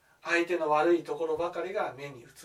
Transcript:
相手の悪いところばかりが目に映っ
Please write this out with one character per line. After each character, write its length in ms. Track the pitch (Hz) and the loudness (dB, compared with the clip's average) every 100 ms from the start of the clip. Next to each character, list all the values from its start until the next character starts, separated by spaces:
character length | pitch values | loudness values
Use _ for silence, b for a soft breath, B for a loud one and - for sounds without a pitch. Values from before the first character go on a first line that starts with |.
| b b | b b
相 240 | 160 170 170 | 0 0 2
手 100 | 170 | 0
の 120 | 156 | 4
悪 260 | 151 170 170 | 4 4 2
い 80 | |
と 120 | 160 147 | 0 -4
こ 120 | - | -2
ろ 100 | 156 | -2
ば 140 | 170 | -2
か 100 | 170 | -4
り 100 | 185 | -6
が 220 | 202 - 127 | -4 -6 -8
目 140 | 143 | -14
に 140 | 123 | -14
映 20 | 117 | -20
っ 20 | - | -20